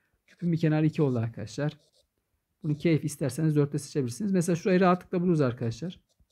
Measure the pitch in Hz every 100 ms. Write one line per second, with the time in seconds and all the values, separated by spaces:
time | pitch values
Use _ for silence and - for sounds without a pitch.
0 | _ _ _ _ 175 160 160 151 156 160
1 | 143 120 113 107 107 - 147 - _ _
2 | _ _ _ _ _ _ 151 147 175 151
3 | 151 - 139 160 160 147 143 147 - 151
4 | 120 120 202 185 175 170 202 185 180 180
5 | - 180 180 156 127 117 117 113 185 -
6 | _ _ _